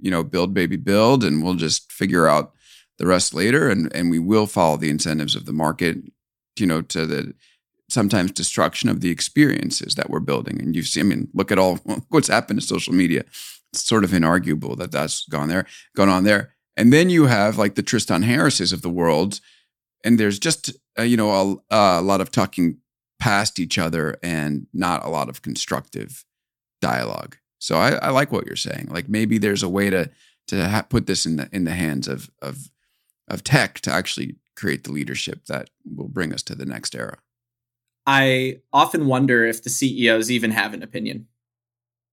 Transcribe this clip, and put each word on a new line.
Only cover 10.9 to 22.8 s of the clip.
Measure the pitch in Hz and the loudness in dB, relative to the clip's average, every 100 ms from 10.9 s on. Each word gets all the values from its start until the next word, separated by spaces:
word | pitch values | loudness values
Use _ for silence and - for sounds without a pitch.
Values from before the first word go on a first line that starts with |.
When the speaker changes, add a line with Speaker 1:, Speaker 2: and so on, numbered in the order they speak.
| - 101 | 0 0
Speaker 1:
I | |
mean, | - - | 0 -2
look | 92 95 | -2 0
at | 95 | 4
all | 92 87 | 4 2
<laughs> | - 104 - | -4 -8 0
what's | 156 - | 2 2
happened | 107 - 104 | 0 0 -4
to | - | -4
social | 87 - | -4 0
media. | 90 85 71 - - - - _ | 2 2 0 -4 -16 -20 -20 _
It's | - - | -8 0
sort | 113 | 2
of | 92 | 4
inarguable | 92 80 90 - 76 - 65 | 2 2 2 0 -4 -4 -8
that | 87 | -6
that's | 73 76 - - | -4 -4 -6 -6
gone | 76 73 | -4 -2
there, | 92 - - - - | -2 -4 -12 -8 0
gone | 98 | 2
on | 92 104 | 4 4
there. | 101 - _ _ - | 2 0 _ _ 2
And | 117 | 6
then | 147 180 | 6 6
you | 170 139 | 6 6
have, | 110 104 104 | 6 2 2
like, | 104 104 | 0 0
the | |
Tristan | 98 113 - 87 | -2 -2 0 0
Harrises | 110 135 160 - 90 | 2 2 2 0 -2
of | 87 | -2
the | 87 | -4
world, | 87 82 76 98 - _ _ _ _ _ _ | 0 2 2 0 -4 _ _ _ _ _ _
and | 113 117 | 2 4
there's | 104 101 | 2 0
just, | 160 156 - - _ - | -2 -4 -6 -14 _ -2
uh, | |
you | 117 117 | 2 2
know, | 107 95 98 95 - | 2 2 2 -2 0
a, | 107 98 87 | 4 6 4
a | |
lot | 95 95 | 2 0
of | 92 | 0
talking | - 95 - 87 - | 0 0 0 0 -2